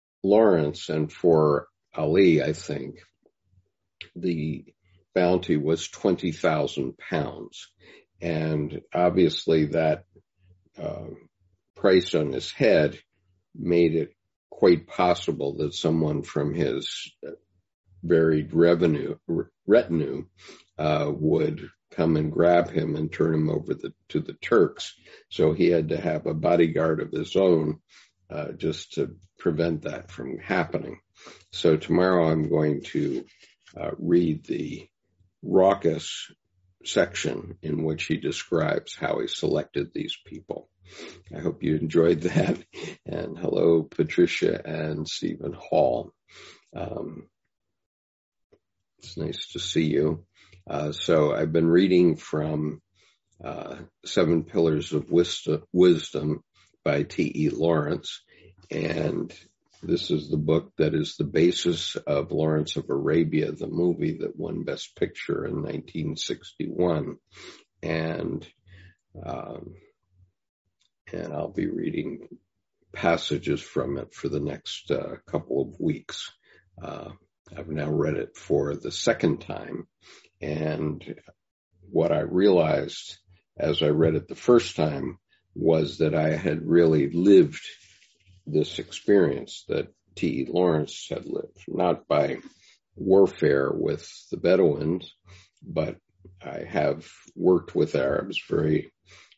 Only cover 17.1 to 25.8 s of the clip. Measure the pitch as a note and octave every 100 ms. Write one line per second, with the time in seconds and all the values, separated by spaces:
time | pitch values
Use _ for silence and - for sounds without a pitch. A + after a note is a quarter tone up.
17.1 | - D2+ - _ _ _ _ _ - E2+
18.1 | E2+ D#2+ D2+ D2 E2 E2+ E2+ E2+ D2 C2+
19.1 | - - E2 - _ - G#2 - E2+ C#2+
20.1 | C#2 - _ - - _ - D2+ D2 D2
21.1 | D2 D#2 D2+ D#2 D2+ D2+ _ _ - E2
22.1 | D#2 D#2 E2 E2+ F2 E2+ E2 D#2+ D#2 D#2
23.1 | - E2 D#2+ D#2 D#2+ - - - - _
24.1 | D2+ - - - - E2+ - - - -
25.1 | - _ - D#2 D#2+ E2+ E2+